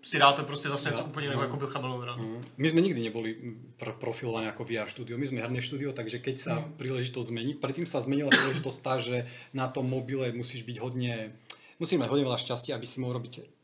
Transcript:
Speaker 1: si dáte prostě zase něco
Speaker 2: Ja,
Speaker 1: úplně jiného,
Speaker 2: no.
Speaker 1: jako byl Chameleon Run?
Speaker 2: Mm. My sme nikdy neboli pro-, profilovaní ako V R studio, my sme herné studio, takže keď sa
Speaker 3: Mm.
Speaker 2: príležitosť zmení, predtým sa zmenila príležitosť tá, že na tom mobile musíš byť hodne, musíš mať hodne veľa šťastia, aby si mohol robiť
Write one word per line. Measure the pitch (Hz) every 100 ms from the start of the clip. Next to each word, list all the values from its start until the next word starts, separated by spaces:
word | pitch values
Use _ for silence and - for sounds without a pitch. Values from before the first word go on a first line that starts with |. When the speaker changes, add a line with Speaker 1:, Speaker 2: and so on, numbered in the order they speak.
| -
Speaker 1:
si | 151
dáte | 143 143
prostě | 147 139 147
zase | 143 156
něco | 139
Speaker 2:
Ja, | -
Speaker 1:
úplně | 151 143
jiného, | 135
Speaker 2:
no. | 135
Speaker 1:
jako | 139
byl | 135
Chameleon | 143 127 127
Run? | 123 120
Speaker 2:
Mm. | 110 117 123 -
My | 151
sme | 165
nikdy | 190 143 113
neboli | 113 113 113 123 113 123 -
pro-, | 110 -
profilovaní | 120 113 123 113 110
ako | 107 113
V | 113
R | 104
studio, | - 123 120
my | 139
sme | 131
herné | 113 127
studio, | 123 139 139 131
takže | 110 120
keď | 127 131
sa | - 165
Speaker 3:
Mm. | 156 -
Speaker 2:
príležitosť | 127 131 123 127 117
zmení, | 120 120 147
predtým | 131 135 170
sa | 139
zmenila | 120 139 147
príležitosť | 127 135 131 135 -
tá, | 131 131
že | 120 123 120 - - 135
na | 131
tom | 139 131
mobile | 131 120 135 127 117
musíš | 120 131 113
byť | 117
hodne, | 123 127 123 117 110 - - - - -
musíš | 165 170
mať | 117
hodne | 143 135
veľa | 120
šťastia, | - 120 - 127
aby | -
si | -
mohol | 127 123
robiť | 117 - - _